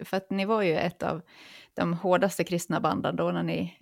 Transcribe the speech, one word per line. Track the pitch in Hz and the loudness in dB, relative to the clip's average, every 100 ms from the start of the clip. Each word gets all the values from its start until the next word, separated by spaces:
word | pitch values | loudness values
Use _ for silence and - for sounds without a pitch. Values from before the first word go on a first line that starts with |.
För | - 190 | -4 -4
att | - | -2
ni | 196 | -4
var | 196 220 | 0 2
ju | 185 | 2
ett | 156 175 - | 2 0 -2
av | 165 160 - - - - - | -4 -4 -8 -20 -20 -20 -12
de | - 175 | -2 -2
hårdaste | 170 190 175 190 - | 0 2 4 4 0
kristna | 170 175 - 156 | -2 -2 0 0
banden | 156 - 143 | 2 0 -2
då | 170 170 | 0 0
när | 175 | 0
ni, | 170 170 175 - | -2 -2 -4 -8